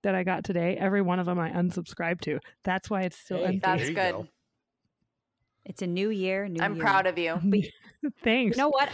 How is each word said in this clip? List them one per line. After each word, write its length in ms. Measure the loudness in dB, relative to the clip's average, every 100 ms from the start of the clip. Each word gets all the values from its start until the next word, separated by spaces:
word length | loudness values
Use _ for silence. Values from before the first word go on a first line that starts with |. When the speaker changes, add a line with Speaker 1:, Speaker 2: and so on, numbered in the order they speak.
Speaker 1:
that 120 | 0 0
I 80 |
got 200 | 0 -2
today. 320 | -2 0 0 0
Every 240 | 2 2
one 180 | 2 2
of 60 | 0
them 120 | 0
I 120 | 0
unsubscribed 720 | 0 0 0 -8 -6 -4 -4
to. 180 | -4 -6 -6 _
That's 260 | -4 -4 -2
why 140 | -2
it's 140 | -2 -6
still 200 | -6 -2
Speaker 2:
Hey, 80 | 0
Speaker 1:
empty. 140 | 0
Speaker 3:
That's 220 | 0 0
Speaker 2:
there 60 | 0
you 40 | 0
Speaker 3:
good. 160 | -2
Speaker 2:
go. 140 | -2 -8 _ _ _ _ _ _ _ _ _ _ _ _ _ -18
Speaker 4:
It's 160 | -8
a 60 | -4
new 220 | 0 0
year, 380 | 0 -2 -2 -2
new 140 | -2
Speaker 3:
I'm 120 | -2 0
Speaker 4:
year. 80 |
Speaker 3:
proud 240 | 2 4 4
of 100 | 0
you. 220 | 0 2
Speaker 1:
<laughs> 840 | 4 2 0 -8 -20 _ -8 -4
Thanks. 320 | 0 2 2 2
Speaker 4:
You 40 |
know 60 | 2
what? 200 | 2 0